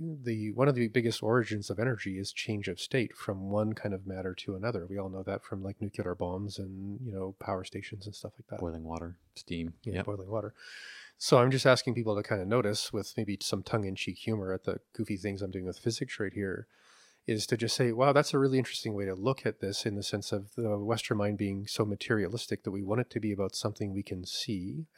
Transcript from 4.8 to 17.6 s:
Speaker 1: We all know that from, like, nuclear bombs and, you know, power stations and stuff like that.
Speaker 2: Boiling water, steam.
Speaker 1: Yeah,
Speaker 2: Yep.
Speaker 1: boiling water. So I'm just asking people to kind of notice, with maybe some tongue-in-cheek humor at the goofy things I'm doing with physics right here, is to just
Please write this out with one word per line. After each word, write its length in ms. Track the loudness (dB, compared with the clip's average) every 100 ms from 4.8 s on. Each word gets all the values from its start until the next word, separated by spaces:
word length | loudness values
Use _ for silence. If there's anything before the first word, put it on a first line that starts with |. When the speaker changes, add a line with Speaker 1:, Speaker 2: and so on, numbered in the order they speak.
| -4
Speaker 1:
We 100 | -6
all 140 | -6
know 120 | -6
that 200 | -4 -6
from, 180 | -4 -6
like, 160 | -6 -4
nuclear 320 | -6 -2 -2
bombs 440 | -2 -2 -2 -6 -6
and, 400 | -8 -8 -8 -6
you 80 | -6
know, 220 | -4 -6 -6
power 240 | -4 -2
stations 420 | -4 -8 -8 -10 -12
and 80 |
stuff 180 | -10 -12 -12
like 80 | -12
that. 120 | -6
Speaker 2:
Boiling 220 | -4 -4
water, 340 | -6 -6 -8 -12 _
steam. 400 | -16 -6 -4 -4 -6
Speaker 1:
Yeah, 120 | -6 -4
Speaker 2:
Yep. 100 | -4
Speaker 1:
boiling 240 | -6 -4
water. 240 | -4 -4 -10 -18 -16 -16 -16 -16 -2
So 180 | 8 10
I'm 140 | 10
just 160 | 8 8
asking 280 | 8 6 0
people 200 | 0 0
to 60 |
kind 180 | 0 0
of 80 | 2
notice, 460 | 2 2 0 -2
with 180 | -4 -4
maybe 220 | -4 -2 -2
some 200 | -2 -2
tongue-in-cheek 540 | 0 0 0 -2 -4 -4
humor 380 | -2 0 0
at 100 | -2
the 160 | -2 -4 _
goofy 240 | -6 -4 -2
things 240 | -2 -4
I'm 80 | -4
doing 160 | -4 -6
with 120 | -2
physics 400 | -2 -2 -4 -4
right 140 | -4
here, 340 | -2 -2 -4 -8 _ -20 -20 -20 _ -2
is 200 | 0 2
to 100 |
just 180 | 0